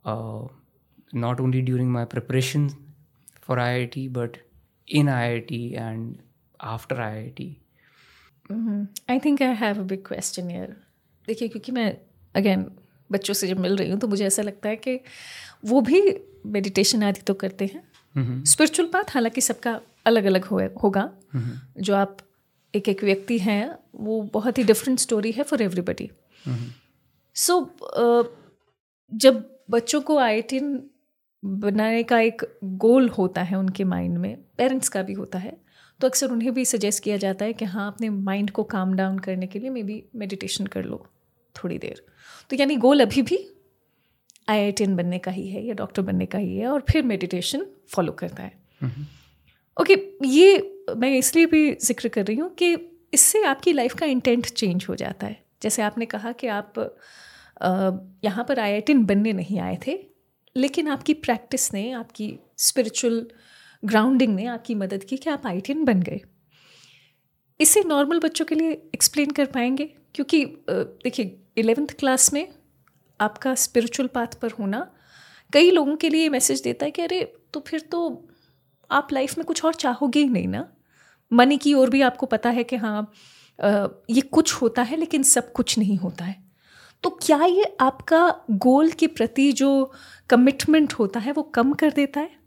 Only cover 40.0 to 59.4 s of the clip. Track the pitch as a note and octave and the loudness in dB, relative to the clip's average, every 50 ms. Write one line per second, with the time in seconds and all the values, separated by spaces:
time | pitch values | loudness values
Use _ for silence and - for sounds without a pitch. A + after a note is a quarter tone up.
40 | - _ - A3+ G#3 F#3+ G3 F#3+ G3 F#3+ - - G2 - - F#3+ - - - - | -14 _ -12 -12 -10 -10 -10 -10 -8 -8 -6 -6 -6 -6 -6 -8 -8 -8 -10 -12
41 | - _ _ _ _ _ _ _ _ _ _ - - F3 - - - - - - | -14 _ _ _ _ _ _ _ _ _ _ -10 -8 -8 -8 -8 -10 -12 -12 -14
42 | _ _ _ _ - - - - - _ C4+ C4+ C#4 C#4 D4+ B3 A3 B3+ C#4+ C#4+ | _ _ _ _ -20 -20 -20 -20 -10 _ -2 0 0 2 2 4 6 6 6 6
43 | A#3+ G#3 - C4+ A#3+ - F4+ F#4+ - - - _ _ _ _ _ _ _ _ _ | 4 4 4 0 0 0 -2 -4 -4 -10 -20 _ _ _ _ _ _ _ _ _
44 | _ _ _ _ _ _ _ _ _ - G#3+ G#3+ G3+ G#3 G3 - G#3 G3 F#3+ F3+ | _ _ _ _ _ _ _ _ _ 0 0 2 2 0 0 0 0 0 0 0
45 | F3 F3 F3+ F3+ F3+ F#3 F#3 G3 F#3+ G3 F#3+ G3 G#3+ A#3+ G#3+ G3 G3+ F#3+ - - | -2 -2 -4 -4 -6 -6 -8 -8 -8 -8 -10 -8 -8 -8 -8 -8 -8 -6 -4 -4
46 | F#3+ F#3+ F#3+ F#3 F#3 F3+ - G3 G#3 F3+ F#3 G3 A3 B3 D4 C#4+ - - - D#4+ | -2 0 0 -2 -2 -2 -4 -4 -4 -4 -4 -4 -2 -2 -2 -2 0 0 0 2
47 | D4+ A#3+ G#3 F#3+ F#3 F3 F#3 F3 F3 - - C#4 G4 F#4+ - _ _ _ - G3+ | 2 0 -2 -2 -4 -4 -4 -4 -4 -4 -4 -6 -6 -8 -14 _ _ _ -2 -2
48 | F3 D3+ D3 - F#3 E3 - - F#3 F#3+ _ _ _ _ _ _ C#3 B2 - C#3 | -2 -2 -4 -8 -10 -10 -10 -12 -14 -14 _ _ _ _ _ _ -6 -6 -6 -8
49 | D3+ - - - _ _ _ _ _ _ _ _ _ _ _ - - - G4 G4 | -14 -14 -16 -20 _ _ _ _ _ _ _ _ _ _ _ 0 4 4 4 4
50 | - - - - C#4 C4 C4 D4+ F4+ G4 G4 - - - - - - - - A3+ | 4 -8 -8 -4 -2 4 6 10 10 10 8 6 2 -4 -14 -12 -8 -6 -2 0
51 | A#3+ C4+ C4+ B3+ C#4 - - E4 E4 D#4+ D#4+ D#4 D4+ D4 - - - - A#3+ - | 0 2 2 2 0 2 4 4 4 6 6 4 4 2 0 -2 -2 -2 -2 -2
52 | - A#3 - A3+ F#3+ G3+ A3 B3 D#4+ F#4 - - F4+ F4 E4+ E4 - - - _ | -4 -4 -2 -2 -2 -2 -2 -2 -4 -6 -2 0 0 0 0 0 -4 -16 -20 _
53 | _ _ - - - - - G#4+ G#4 D4+ C#4 C#4 - F#4 D#4 C#4 A#3 B3 - - | _ _ 2 4 4 4 4 2 2 2 0 2 2 2 2 2 0 -2 -2 -2
54 | E4+ D4+ C4 B3+ - C4 A#3+ A#3+ A#3 - - - A3+ F#3+ F3 F3+ - - F#3 - | -2 0 0 0 2 2 0 2 0 -4 -4 -2 -2 0 0 -2 -4 -6 -8 -6
55 | - - F#3+ - G3+ G#3 G#3+ - _ _ _ _ - G#3+ - - G#3+ G#3 G#3 A#3 | -6 -8 -8 -8 -10 -10 -10 -12 _ _ _ _ -4 -4 -2 0 -2 -2 -2 -4
56 | A#3 A3+ - G#3 G3+ A#3 A#3+ A#3+ - A#3 G#3 G3+ G3+ G#3 _ A3 A3 - - _ | -6 -6 -8 -10 -8 -10 -10 -6 -6 -4 -4 -4 -6 -8 _ -6 -6 -6 -8 _
57 | - - - - - - - - - - _ - - F3+ F#3 F#3+ F#3+ F#3+ F#3 F#3+ | -20 -20 -20 -20 -20 -20 -20 -20 -20 -20 _ -2 0 0 2 2 0 0 0 -2
58 | - - - _ - G#3 F#3 A3 A#3+ A#3+ C#4 A#3+ G#3+ G3+ G3+ G#3+ G#3 - D4+ C4 | -10 -16 -16 _ -4 -4 -2 -2 -2 -2 -2 0 0 0 -2 0 2 4 4 4
59 | A3 F#3+ G3 G3+ G#3 A3+ G#3 F#3+ | 6 6 4 4 2 2 0 -2